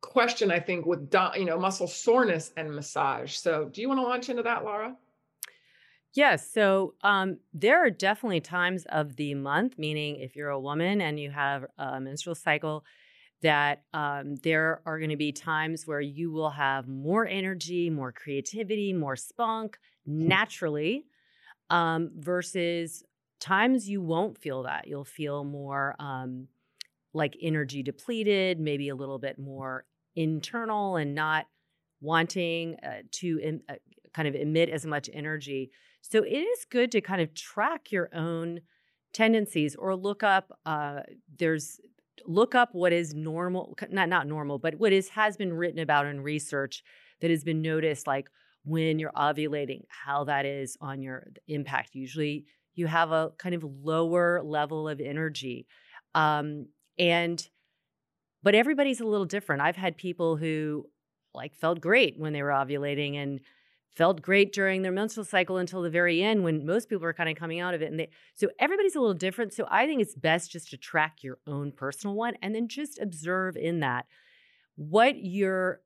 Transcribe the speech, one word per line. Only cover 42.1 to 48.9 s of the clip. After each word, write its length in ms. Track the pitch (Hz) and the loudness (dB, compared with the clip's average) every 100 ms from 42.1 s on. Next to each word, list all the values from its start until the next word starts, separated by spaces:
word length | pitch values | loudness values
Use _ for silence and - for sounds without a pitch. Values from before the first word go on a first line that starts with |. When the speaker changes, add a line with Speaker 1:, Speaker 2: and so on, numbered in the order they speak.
| - - | -20 -2
Speaker 2:
look 280 | 170 233 | 2 4
up 160 | 254 240 | 4 2
what 200 | 190 180 | 4 4
is 200 | 170 170 | 4 0
normal, 600 | 151 156 160 180 185 - - | -4 -6 -4 -2 -2 -6 -10
c-, 80 | - | -6
not, 180 | 196 175 | 0 2
not 180 | 180 143 | 2 0
normal, 320 | 151 147 143 | -4 -4 -2
but 180 | 160 156 | -2 2
what 160 | 214 | 4
is, 160 | 196 190 | 4 2
has 260 | - 214 202 | 2 0 2
been 160 | 196 | -4
written 280 | 165 175 160 | 0 -2 -2
about 260 | 156 147 143 | 2 4 4
in 160 | 143 | -2
research 600 | 139 151 147 143 139 - _ - - _ | -2 -4 -2 -4 -4 -8 _ -20 -20 _
that 100 | 170 | 2
has 120 | 165 | 2
been 180 | 147 160 | 2 -2
noticed, 460 | 160 160 156 147 - | 0 0 0 0 0
like, 240 | 139 139 _ _ _ | -2 -2 _ _ _
when 340 | 143 160 160 | -4 0 2